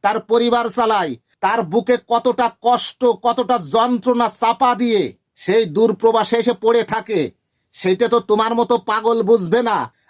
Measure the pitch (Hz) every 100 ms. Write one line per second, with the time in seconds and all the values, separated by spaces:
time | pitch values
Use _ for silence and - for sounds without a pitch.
0 | 202 214 - 233 240 240 233 240 226 214
1 | 165 117 _ _ 190 226 175 208 208 240
2 | _ 233 247 240 233 - 233 240 - -
3 | 247 226 240 233 240 247 151 226 240 240
4 | 247 240 226 - 226 - 254 226 240 214
5 | 127 - _ _ - 214 214 156 226 202
6 | 226 220 214 233 226 240 220 233 208 220
7 | 208 196 139 _ _ _ _ - 185 190
8 | 233 233 - 208 220 233 240 240 - 214
9 | 220 233 196 226 175 220 233 190 117 _